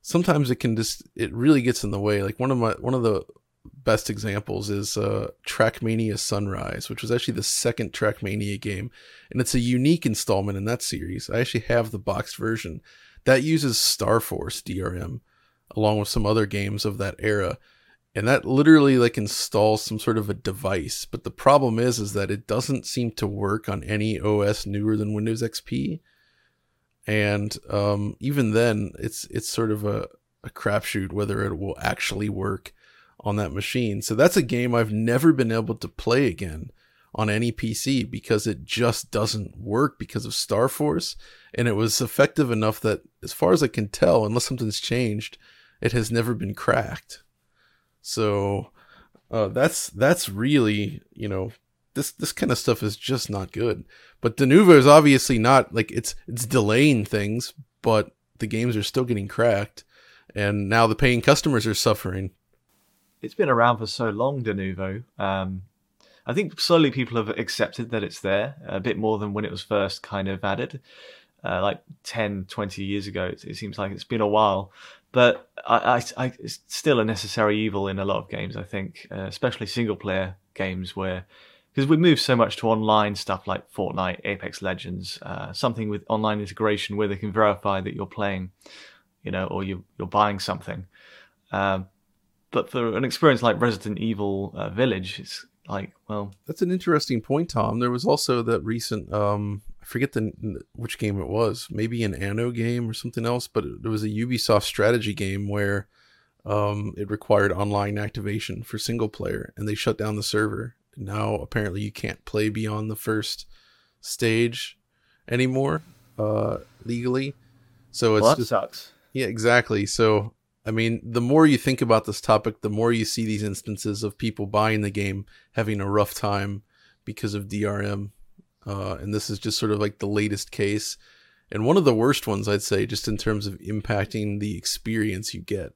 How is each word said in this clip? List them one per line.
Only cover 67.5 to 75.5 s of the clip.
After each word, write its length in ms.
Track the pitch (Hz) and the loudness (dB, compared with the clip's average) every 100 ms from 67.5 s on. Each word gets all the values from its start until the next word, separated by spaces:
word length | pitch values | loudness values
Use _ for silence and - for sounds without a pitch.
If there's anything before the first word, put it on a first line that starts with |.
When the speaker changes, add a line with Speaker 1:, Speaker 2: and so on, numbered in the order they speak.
| - 107 - 117 | -2 -2 -2 -6
Speaker 2:
that 140 | 117 | -4
it's 160 | 98 - | -4 -4
there 340 | 98 98 120 143 | 0 0 0 -8
a 140 | - 95 | -8 -6
bit 200 | 98 98 | -4 -2
more 200 | 107 107 | 0 0
than 140 | 104 | -2
when 120 | 101 | -4
it 60 | 107 | -6
was 120 | 92 | -8
first 400 | - 104 98 - | -2 0 0 -4
kind 260 | - 101 95 | -8 -6 -4
of 160 | 95 | -4
added, 360 | 101 95 - 135 _ - - - _ _ | -4 -4 -6 -10 _ -20 -20 -20 _ _
uh, 160 | - 92 | -4 -2
like, 220 | 101 92 _ - | -2 -4 _ -20
ten, 420 | - 117 107 101 92 | -12 -4 -4 -4 -8
twenty 360 | - 101 98 | -8 -8 -6
years 240 | 98 101 98 | -6 -6 -6
ago. 160 | 98 | -6
It, 200 | 92 - | -6 -8
it 120 | - - | -12 -12
seems 220 | 104 - | -10 -6
like 140 | 98 | -6
it's 120 | 101 | -8
been 160 | - - | -6 0
a 80 | 104 | 2
while, 440 | 107 107 98 98 - - - _ | 4 4 2 -2 -14 -20 -20 _
but 360 | 127 123 - - | 4 6 4 -4